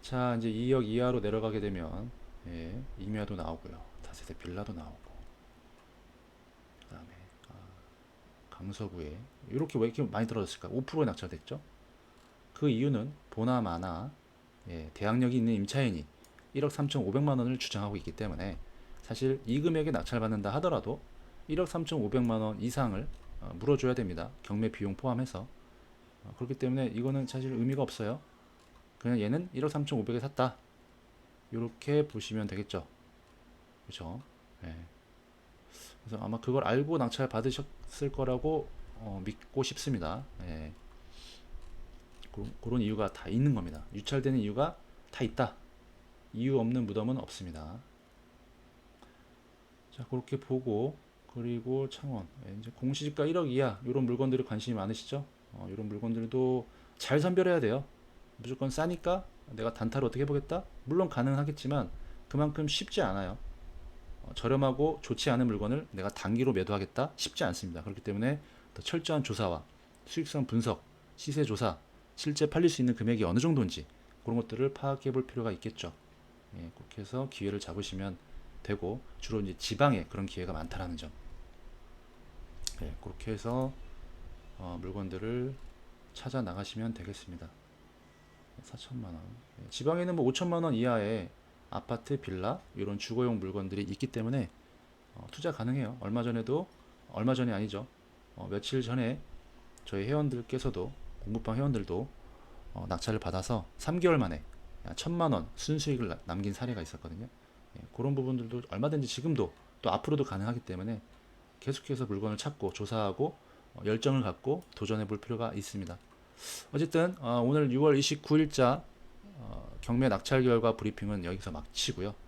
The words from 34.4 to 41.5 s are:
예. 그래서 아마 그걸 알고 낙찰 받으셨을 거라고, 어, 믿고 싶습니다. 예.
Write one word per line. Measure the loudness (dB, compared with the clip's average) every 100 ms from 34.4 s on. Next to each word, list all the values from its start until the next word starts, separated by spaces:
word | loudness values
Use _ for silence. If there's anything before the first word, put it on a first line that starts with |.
| -20 -16
예. | -12 -12 -14 -18 -20 -20 -20 -20 -20 -20 -20 -20 -20 -18
그래서 | -10 -6
아마 | -4 -4
그걸 | 2 2
알고 | 4 4 4 2
낙찰 | 2 2 0
받으셨을 | 2 0 0 -6 -10 -12 -4 -4
거라고, | 0 0 2 2 0 -2 -8 -12 -10
어, | -8 -6
믿고 | -6 -8 -6 -2
싶습니다. | -2 -2 -2 0 0 -4 -8 -12
예. | -8 -6 -8 -10 -18 -20 -18 -18 -16 -18 -14